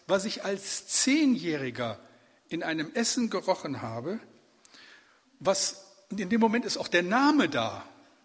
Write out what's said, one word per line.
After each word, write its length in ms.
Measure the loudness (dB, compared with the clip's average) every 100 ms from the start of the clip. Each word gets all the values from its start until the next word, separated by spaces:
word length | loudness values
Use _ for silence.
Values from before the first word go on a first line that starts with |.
| -2
was 180 | 0 0
ich 180 | -6
als 440 | -4 -4 -4 -6 0
Zehnjähriger 1120 | 2 4 4 4 2 0 -4 -4 -4 -6 -6 -14 -20 _ _ _
in 160 | -6
einem 320 | -4 -4 -4 -2
Essen 340 | 0 0 -2
gerochen 540 | -2 -2 -2 -4 -6
habe, 360 | -6 -6 -6 -8 -10 _ _ _ -20 -20 -20 -20 _ _ _ _
was, 460 | 0 0 -2 -6 -16 -20 _
und 100 | -8
in 100 | 0
dem 100 | 4
Moment 260 | 4 2 -2
ist 120 | -4
auch 100 | 0
der 160 | 2
Name 440 | 2 4 4 4 2
da, 400 | 0 -2 -6 -14 -20 _ _